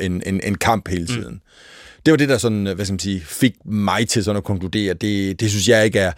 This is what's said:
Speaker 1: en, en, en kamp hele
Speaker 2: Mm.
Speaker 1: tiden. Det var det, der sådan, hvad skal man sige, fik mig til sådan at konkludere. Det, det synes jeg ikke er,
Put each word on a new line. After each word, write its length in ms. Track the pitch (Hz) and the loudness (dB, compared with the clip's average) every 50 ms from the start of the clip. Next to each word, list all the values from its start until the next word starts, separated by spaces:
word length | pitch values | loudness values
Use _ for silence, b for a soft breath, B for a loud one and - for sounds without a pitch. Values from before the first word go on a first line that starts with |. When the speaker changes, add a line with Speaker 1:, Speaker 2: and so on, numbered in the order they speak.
Speaker 1:
en, 220 | 95 92 90 90 - | -4 -4 -4 -4 -4
en, 140 | 95 98 95 - | -2 -2 -2 -2
en 100 | 101 98 | -2 -2
kamp 340 | - - 113 113 101 - - | -2 0 0 0 0 0 -4
hele 120 | 87 90 85 | -4 -4 -4
Speaker 2:
Mm. 40 | 92 123 117 - | -4 -4 -6 -6
Speaker 1:
tiden. 180 | 58 58 - _ B B B B B B B B B B B B | -8 -12 -16 _ B B B B B B B B B B B B
Det 60 | 151 160 | 4 6
var 40 | |
det, 120 | 143 147 139 | 6 6 4
der 100 | 135 107 | 2 2
sådan, 240 | - 117 110 104 98 | 2 2 0 0 0
hvad 220 | 98 95 87 104 | -2 -2 -2 -4
skal 80 | 92 98 | -4 -4
man 60 | 87 | -4
sige, 220 | - 98 98 92 | -2 -2 -4 -4
fik 340 | 78 - - - 139 123 - _ - | -4 -8 -4 2 2 2 2 _ -10
mig 440 | - 107 104 101 95 92 107 117 - | -4 -2 0 0 2 2 0 0 0
til 160 | - 113 95 | 0 0 0
sådan 120 | 107 104 | 0 0
at 80 | 101 98 | -2 -2
konkludere. 500 | - 104 90 92 92 - 107 104 95 90 | -2 -4 -2 -2 -4 -2 -2 -2 -2 -2
Det, 460 | 85 110 104 104 101 98 95 95 - | -2 -2 -2 0 0 0 -2 -2 -2
det 100 | 113 107 | -2 -2
synes 180 | 101 104 92 110 | 0 0 2 2
jeg 160 | 117 110 107 | 4 4 4
ikke 140 | 110 - 104 | 4 2 2
er, 140 | 95 90 85 | 0 0 -2